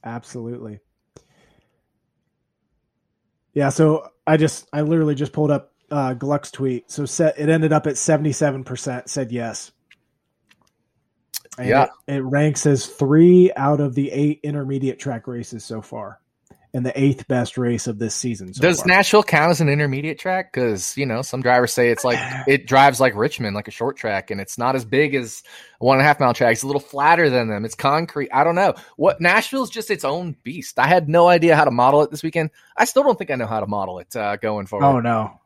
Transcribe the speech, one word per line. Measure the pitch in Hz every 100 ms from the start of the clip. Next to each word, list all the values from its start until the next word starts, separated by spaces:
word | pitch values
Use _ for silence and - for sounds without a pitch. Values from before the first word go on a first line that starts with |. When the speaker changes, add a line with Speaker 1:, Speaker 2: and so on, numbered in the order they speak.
Speaker 1:
Absolutely. | 117 120 - 127 117 123 113 104 _ _ _ _ _ _ _ _ _ _ _ _ _ _ _ _ _ _ _ _ _ _ _ _ _ _ _
Yeah. | 147 139
So | 135 160 156 - _ -
I | 156
just, | 156 - _
I | 147
literally | 151 165 156
just | 139 147
pulled | - 151
up, | 143 - _ _
uh, | 147 131
Gluck's | 127 139 143 -
tweet. | - 135 123 _
So | - 139
set, | - 160 151
it | 151
ended | 160 156
up | 151 151
at | 135
seventy-seven | - 151 151 127 151 135
percent | 131 123 - 127 -
said | - 127
yes. | 120 117 104 - _ _ _ _ _ _ _ _ _ _ _ _ _ _ _ _ - _ -
And | 123
Speaker 2:
Yeah. | 127 - - -
Speaker 1:
it, | 139
it |
ranks | 131 143 151 143 151
as | 135 -
three | - 139 151 170 180 180 -
out | 139 147
of | 143
the | 127 139
eight | 139 147 151
intermediate | 147 147 135 135 131 -
track | 143 120 -
races | 120 113 113
so | - 110
far, | 104 117 101 - _ _ _ _ _
and | 131 127
the | 139
eighth | 139 131 -
best | 127 117 -
race | 120 117 -
of | 107
this | 113
season | - 127 104 92
so | 98
Speaker 2:
Does | 160 170
Speaker 1:
far. | 180
Speaker 2:
Nashville | 185 202 214
count | 208 156 160
as | 165
an | 156
intermediate | 143 147 131 156 143
track? | 185 185 185
'Cause, | - 120 101 - -
you | 135
know, | 110
some | 135 127
drivers | 123 123 123
say | - 123
it's | 113
like, | 127 120
Speaker 1:
<sighs> | - - -
Speaker 2:
it | 139 -
drives | 135 139 127
like | 131 104
Richmond, | 113 - 113 101
like | 104
a |
short | - 120 135
track, | 113 98 -
and | 98
it's | 98 -
not | 120 131
as |
big | 113 135 151
as | 135 117 - _ - - _
a | 120
one | 135
and |
a | 147
half | 143
mile | 131
track. | 120 120
It's | 120
a | 135
little | 143
flatter | - 139 147 170 160
than | 127 113
them. | 104
It's | 110
concrete. | - 139 151 165 151 135
I | 131
don't | 156 170
know. | 190 - - -
What, | 165 -
Nashville's | 170 202 214 269 254
just | 233 214
its | 190
own | 139 160 180 -
beast. | 123 156 127 -
I | 135
had | 180 151
no | 170 175
idea | 175 170 151
how |
to | 147
model | 120 123 147
it | 151
this | 151
weekend. | 160 165 156 _ _ -
I |
still | 240 262
don't | 277 226
think | 190
I | 131
know | 110
how | 110
to | 101
model | 104 95 90
it, | 85
uh, | 120 104 104
going | 110 107 98
forward. | 104 139
Speaker 1:
Oh, | 131
no. | 117 113 107 -